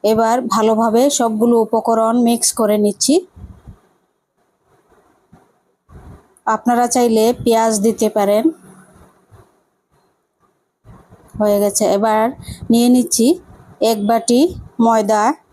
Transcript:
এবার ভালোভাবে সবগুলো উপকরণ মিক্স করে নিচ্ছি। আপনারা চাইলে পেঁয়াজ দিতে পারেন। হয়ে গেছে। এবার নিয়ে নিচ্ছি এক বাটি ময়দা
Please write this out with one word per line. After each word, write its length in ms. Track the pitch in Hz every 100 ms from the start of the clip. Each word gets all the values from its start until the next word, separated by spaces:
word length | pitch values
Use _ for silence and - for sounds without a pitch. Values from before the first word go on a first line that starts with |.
এবার 320 | 208 220 226 247 240
ভালোভাবে 480 | 220 220 220 226 226 277
সবগুলো 440 | 285 233 220 240 233 220
উপকরণ 480 | 226 220 226 226 240
মিক্স 260 | 233 233 -
করে 240 | - 214 214
নিচ্ছি। 360 | 208 202 - 320 370 - - - - - _ _ _ _ _ _ _ _ _ _ _ _ _ _ _ _ _ _ _ _ _ - - - _ _ -
আপনারা 380 | 220 - 240 240
চাইলে 300 | 254 240 220 226 247
পেঁয়াজ 320 | - 226 226 220 214
দিতে 220 | 214 214 214
পারেন। 280 | 202 208 285 320 - - _ - - _ _ - _ _ _ _ _ _ _ _ _ _ _ _ _ _ - - _ - _
হয়ে 240 | - 214 202
গেছে। 240 | 202 196 208 202
এবার 260 | 220 214 226 277 - - -
নিয়ে 200 | 233 240
নিচ্ছি 380 | 247 240 - 226 359 - - - - 220
এক 80 | 214 202
বাটি 340 | 233 226 240 339 - - -
ময়দা 420 | 226 226 208 214 214 311 _